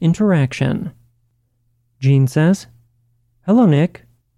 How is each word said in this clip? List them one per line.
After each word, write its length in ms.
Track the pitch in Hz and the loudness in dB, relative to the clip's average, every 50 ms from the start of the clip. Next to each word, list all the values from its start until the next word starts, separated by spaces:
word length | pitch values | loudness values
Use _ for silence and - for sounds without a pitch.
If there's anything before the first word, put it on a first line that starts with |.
Interaction. 920 | 175 165 175 - 214 202 180 151 135 131 - - 135 139 - - - - - _ _ _ _ _ _ _ _ _ _ _ _ _ _ _ _ _ _ _ _ _ | -2 -2 0 0 0 0 0 0 -2 -2 -4 -4 -4 -4 -4 -6 -10 -12 -16 _ _ _ _ _ _ _ _ _ _ _ _ _ _ _ _ _ _ _ _ _
Jean 280 | 135 135 139 135 135 | -2 0 2 2 0
says, 400 | 127 - 156 156 175 196 - - - _ _ _ _ _ _ _ _ _ _ _ _ _ _ | 0 0 0 0 0 0 -2 -6 -12 _ _ _ _ _ _ _ _ _ _ _ _ _ _
"Hello, 240 | _ 185 214 254 240 | _ 0 0 2 2
Nick. 400 | 170 147 143 170 - - - _ _ _ _ _ _ _ | 2 2 2 0 -2 -6 -12 _ _ _ _ _ _ _